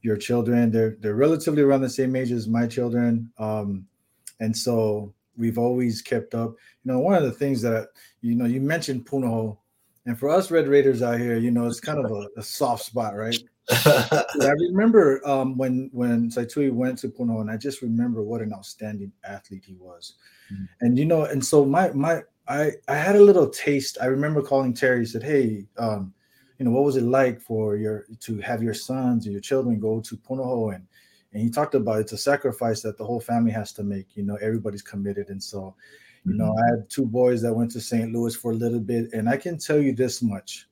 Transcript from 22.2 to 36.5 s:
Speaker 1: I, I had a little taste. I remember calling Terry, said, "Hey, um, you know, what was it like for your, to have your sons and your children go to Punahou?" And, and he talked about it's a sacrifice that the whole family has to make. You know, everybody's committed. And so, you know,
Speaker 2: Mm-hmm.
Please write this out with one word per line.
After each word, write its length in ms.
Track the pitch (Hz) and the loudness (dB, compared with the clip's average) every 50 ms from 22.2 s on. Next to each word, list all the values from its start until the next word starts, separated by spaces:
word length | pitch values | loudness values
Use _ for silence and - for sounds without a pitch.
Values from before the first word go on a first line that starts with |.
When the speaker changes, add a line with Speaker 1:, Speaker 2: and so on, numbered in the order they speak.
| - _ _ _ _ | -4 _ _ _ _
Speaker 1:
I, 260 | - - 147 151 151 147 - _ - | -6 -2 0 0 0 -2 -4 _ -4
I 60 | 143 | -2
had 220 | 147 156 185 202 | 0 0 4 8
a 40 | 208 202 | 10 10
little 240 | 202 196 180 147 | 10 10 8 6
taste. 520 | - - - - 151 143 139 - - - - | 4 0 -4 0 0 0 0 -2 -4 -6 -4
I 60 | 117 | -2
remember 340 | 127 135 135 147 151 156 147 | 0 0 0 0 0 0 0
calling 320 | 139 135 139 135 135 127 120 | 0 2 2 2 2 2 0
Terry, 320 | - - 127 127 120 117 | 2 2 2 2 2 0
said, 180 | 113 113 117 113 | -2 -4 -6 -4
"Hey, 440 | 143 151 139 131 113 110 101 98 - _ | 0 2 2 2 2 0 -4 -10 -14 _
um, 380 | - 117 113 107 101 95 95 - _ _ _ _ _ _ _ _ _ | -4 -4 -2 -2 -4 -6 -10 -12 _ _ _ _ _ _ _ _ _
you 60 | 135 | -2
know, 60 | 123 | 0
what 140 | 117 131 143 | 2 4 2
was 120 | 147 131 | 4 2
it 60 | 131 120 | 2 2
like 400 | 120 127 135 135 127 117 117 - | 2 4 4 4 2 0 -4 -8
for 340 | - 117 110 110 107 104 | -6 -4 -2 0 0 -2
your, 300 | 104 107 107 107 104 - _ 113 110 | -2 -2 -2 -4 -6 -8 _ -20 -18
to 180 | - - 113 101 | -10 -8 -8 -6
have 240 | 98 - 123 110 113 | -4 -6 -4 -2 -2
your 100 | 113 107 | -4 -4
sons 540 | - - - 131 131 127 127 123 113 95 | -6 -6 -6 -6 -2 0 0 0 0 -2
and 60 | 104 101 | -2 -8
your 100 | 101 - | -8 -4
children 360 | - 135 131 131 120 117 104 | 0 0 0 2 0 -2 0
go 220 | 104 110 110 113 | 0 -2 -2 -2
to 160 | 110 - 117 | -4 -8 -14
Punahou?" 580 | 113 _ _ 131 131 131 123 127 117 113 107 95 | -14 _ _ -6 -6 -4 -4 -2 -2 -2 -2 -4
And, 120 | 92 92 _ _ - _ _ _ _ _ _ - | -8 -14 _ _ -20 _ _ _ _ _ _ -6
and 80 | 107 113 | -2 -2
he 80 | 117 | -2
talked 240 | 117 143 151 151 - | 0 0 -2 2 0
about 260 | 135 110 110 110 107 | 0 2 2 0 0
it's 120 | 107 - 110 | -2 -4 -6
a 40 | 104 | -4
sacrifice 600 | - 139 139 139 - 135 113 - 123 113 113 110 | 0 0 0 2 0 -2 -2 0 -2 -2 -2 -2
that 160 | - 110 104 | -4 -8 -8
the 80 | - 110 | -8 -6
whole 160 | 107 120 117 | -6 -6 -6
family 300 | 113 - 120 117 117 113 | -4 -2 0 2 2 2
has 220 | 107 110 104 - - | 0 -2 -6 -8 -10
to 80 | - 104 | -8 -6
make. 320 | 101 101 98 95 _ _ | -6 -6 -6 -8 _ _
You 60 | 104 101 | -6 -6
know, 140 | 101 104 | -4 -4
everybody's 440 | 104 104 110 113 113 98 110 101 101 | -4 -2 -2 -2 -2 -4 -6 -8 -8
committed. 480 | - - - 101 98 101 98 101 98 - | -14 -12 -10 -6 -6 -6 -6 -6 -8 -10
And 140 | 98 98 - | -10 -12 -12
so, 320 | - - 101 95 95 92 _ - - - - _ - _ _ _ | -12 -12 -12 -12 -12 -16 _ -20 -20 -20 -20 _ -20 _ _ _
you 80 | 92 95 | -4 -2
know, 140 | 104 110 | 0 0
Speaker 2:
Mm-hmm. 120 | 110 | 0